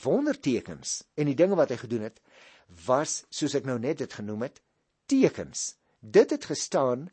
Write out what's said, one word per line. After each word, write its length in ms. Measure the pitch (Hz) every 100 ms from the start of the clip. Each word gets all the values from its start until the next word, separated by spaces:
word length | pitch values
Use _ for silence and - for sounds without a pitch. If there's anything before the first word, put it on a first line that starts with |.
wondertekens 1000 | 123 202 294 - 143 113 90 76 - - - -
en 140 | 147
die 80 | 131
dinge 180 | 185 190
wat 160 | 139
hy 60 | 120
gedoen 260 | 101 117 107
het, 120 | - _ - - - _ 87 85
was, 380 | 131 156 - -
soos 240 | - 147 139
ek 100 | 131
nou 120 | 123
net 220 | 123 151
dit 100 | 123
genoem 340 | - 104 107 127
het, 120 | - _ _ _ _ -
tekens. 680 | 269 202 - 73 - - - _ _
Dit 340 | 110 185 269
het 100 | 294
gestaan 640 | - 151 - 175 131 123 170